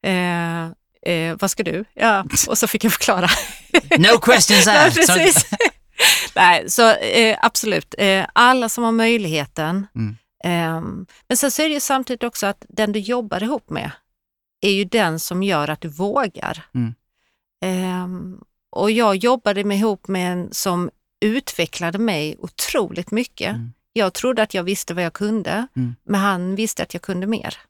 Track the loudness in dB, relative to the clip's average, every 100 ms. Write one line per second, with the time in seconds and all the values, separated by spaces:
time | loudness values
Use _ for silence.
0 | -2 -2 -2 -2 -4 -6 -8 -12 _ _
1 | -4 -2 -2 -4 -4 -4 -4 -6 -10 -2
2 | 0 2 -2 -2 -2 0 -2 0 0 0
3 | 0 2 2 0 -4 -12 0 0 2 4
4 | 6 6 6 4 6 6 6 6 4 6
5 | 4 6 6 4 0 0 -2 -2 _ 0
6 | 2 2 -2 6 6 6 2 4 6 6
7 | 2 4 4 4 0 0 -2 -2 -4 -2
8 | 2 2 2 4 6 4 0 -2 0 2
9 | 2 2 0 -2 -4 -4 -4 -4 -6 -6
10 | -6 -6 _ _ -2 -2 -2 -4 -8 -12
11 | -14 _ _ 0 0 0 -2 -2 -2 -2
12 | -2 -6 -6 -4 -6 -6 -10 -4 -2 -2
13 | -2 -4 -4 -4 -4 -4 _ -8 -8 -12
14 | _ _ _ _ _ _ 0 0 0 0
15 | 0 -2 -4 -2 0 0 -2 -4 -8 -6
16 | -2 -2 -2 -6 -8 -8 -8 -4 -4 -6
17 | _ _ _ _ _ _ -4 -4 -4 -6
18 | -8 -10 -12 -16 -20 _ _ -2 0 2
19 | 2 2 0 0 0 -2 -2 0 0 -2
20 | -4 -4 -2 -4 -6 -6 -2 -2 -4 _
21 | _ _ -2 -2 -6 -4 -4 -4 -6 -2
22 | -2 -2 -6 -8 -14 -10 -4 -2 -2 -6
23 | -6 -4 -6 -6 -6 -6 -10 -16 _ -2
24 | -2 0 -2 0 -2 -2 -4 -4 -4 -4
25 | -4 -4 -4 -4 -4 -6 -6 -6 -6 -6
26 | -4 0 0 -2 -4 -4 -4 -4 -8 -8
27 | -8 -6 -4 -4 -6 -12 _